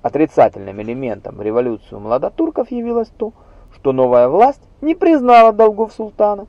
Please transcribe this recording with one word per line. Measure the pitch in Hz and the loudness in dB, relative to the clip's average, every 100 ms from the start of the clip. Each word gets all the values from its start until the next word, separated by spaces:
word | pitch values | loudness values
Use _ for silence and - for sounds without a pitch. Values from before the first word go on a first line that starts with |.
Отрицательным | 120 139 156 - 113 98 98 98 | -6 -4 -2 2 0 0 -16 -12
элементом | 107 123 131 101 98 95 | -12 -8 -8 -10 -14 -10
в | |
революцию | 104 113 123 110 _ 107 | -6 -4 -4 -8 _ -16
младотурков | 104 123 196 - 320 - 240 | -6 -4 -4 -6 -6 -6 -8
явилось | 240 233 233 226 _ | -8 -6 -6 -6 _
то, | 214 _ _ _ _ | -12 _ _ _ _
что | _ 139 | _ -4
новая | 131 127 123 123 | 0 2 4 2
власть | 165 247 277 _ _ | 4 2 0 _ _
не | 294 339 | -6 0
признала | 370 311 247 240 226 | 2 2 4 6 6
долгов | 214 220 208 220 | 6 2 2 -6
султана. | - 220 - 208 202 | -6 -14 -2 -2 -2